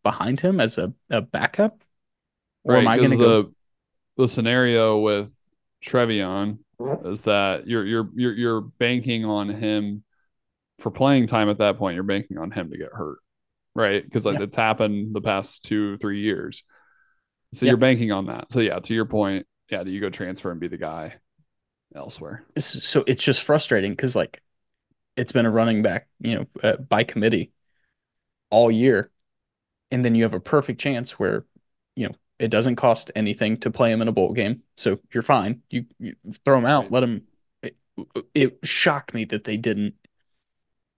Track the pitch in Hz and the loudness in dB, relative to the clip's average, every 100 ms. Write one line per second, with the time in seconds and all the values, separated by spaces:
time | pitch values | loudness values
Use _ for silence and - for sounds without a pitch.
0 | 110 - 107 135 180 190 113 - 90 - | -2 -2 -2 0 0 2 0 0 -6 -6
1 | - 117 - - - - 214 - _ _ | -4 -4 -2 -2 -2 0 0 -2 _ _
2 | _ _ _ _ _ _ - 123 117 117 | _ _ _ _ _ _ 2 4 6 6
3 | 123 117 117 110 101 _ _ _ _ _ | 6 6 6 6 2 _ _ _ _ _
4 | _ - 123 - 117 123 123 117 110 107 | _ 0 0 2 2 2 4 4 4 4
5 | 107 101 104 _ _ _ _ _ - 127 | 2 0 -2 _ _ _ _ _ -2 0
6 | 120 107 92 95 104 104 _ - 123 143 | 2 0 -2 -4 -4 -6 _ -12 -8 -8
7 | 87 104 - 101 98 85 - 117 101 113 | -8 -6 0 2 2 -2 -2 -4 -2 -2
8 | 107 - 123 107 117 113 107 - 120 123 | -4 -2 -2 -2 -2 -2 -6 -2 -2 0
9 | 120 117 110 104 101 104 110 107 104 104 | -2 -4 -2 -4 -4 -4 -2 -2 -2 -6
10 | - _ _ _ _ _ _ _ - - | -12 _ _ _ _ _ _ _ -8 0
11 | 135 139 113 117 104 104 104 98 98 87 | 4 4 4 2 0 2 2 0 -2 -4
12 | 98 98 98 95 85 101 85 82 80 110 | -4 -4 -6 -10 -10 -8 -10 -10 -12 -10
13 | 78 71 _ _ _ _ _ - 110 101 | -10 -12 _ _ _ _ _ -2 0 0
14 | - 117 104 - 101 - 110 110 110 101 | -2 -4 -2 -2 -4 -2 0 2 0 -2
15 | 107 107 110 98 98 - - 107 104 101 | -4 -4 -2 -2 -4 -10 -6 -2 -2 -4
16 | 107 101 107 95 82 - - _ _ _ | -6 -4 -2 -4 -6 -14 -18 _ _ _
17 | _ _ _ _ _ - 127 127 131 120 | _ _ _ _ _ -2 2 4 4 4
18 | 117 98 98 117 - 123 110 87 - 113 | 0 -2 -4 -10 -6 0 0 -2 -4 -2
19 | 107 107 101 95 - _ - 101 92 95 | -2 0 0 -2 -6 _ -10 -8 -6 -6
20 | 98 92 92 95 101 85 87 87 82 80 | -6 -6 -10 -10 -10 -8 -8 -8 -10 -10
21 | 78 - _ _ _ _ _ _ _ - | -12 -16 _ _ _ _ _ _ _ -18
22 | 69 - 78 - - - - - - 147 | -16 -14 -14 -16 -8 0 0 2 0 2
23 | - - - 131 - 151 - 113 95 101 | 2 2 2 2 2 2 2 0 0 -2
24 | 131 110 80 - _ _ _ _ _ _ | -2 0 -2 -6 _ _ _ _ _ _
25 | _ - 123 127 117 110 117 107 107 87 | _ -8 -2 2 2 4 2 2 0 -2
26 | - - 117 113 - - 104 - 131 107 | -8 -10 -6 -4 -6 -2 0 0 0 0
27 | 117 - 107 113 - _ _ _ _ _ | 0 0 0 0 -2 _ _ _ _ _
28 | _ _ _ _ - 107 120 113 127 107 | _ _ _ _ 0 4 6 6 4 4
29 | 107 _ _ _ _ _ _ _ - 127 | 2 _ _ _ _ _ _ _ -6 -2
30 | 123 113 113 95 - 151 135 117 143 127 | 2 2 2 0 0 0 2 -4 -4 -4
31 | 123 - 92 - - _ _ _ _ - | -6 -4 -2 -2 -6 _ _ _ _ -8
32 | 110 - _ - 113 107 123 120 127 117 | -6 -8 _ -6 -2 2 2 2 4 2
33 | - - 107 104 107 110 123 - 120 113 | 0 -4 -2 0 -2 -2 -4 0 2 2
34 | 113 98 92 - 101 127 _ - - 196 | 0 2 0 0 -4 -4 _ -4 -2 -2
35 | _ 117 - 131 98 117 _ 123 - - | _ -4 2 2 0 -6 _ -10 -10 -12
36 | 107 - 95 - - 135 120 147 104 123 | -14 -14 -18 -6 2 2 4 0 0 0
37 | 127 110 - _ _ _ - - _ - | 0 -2 -8 _ _ _ -16 -16 _ -18
38 | 104 - - 151 135 - - - - 143 | -12 -12 -4 2 2 0 -4 0 2 0
39 | - 120 107 107 - 110 117 104 104 - | -4 -8 -6 -6 -6 -4 -2 -2 -4 -6
40 | _ _ _ _ _ _ _ _ _ | _ _ _ _ _ _ _ _ _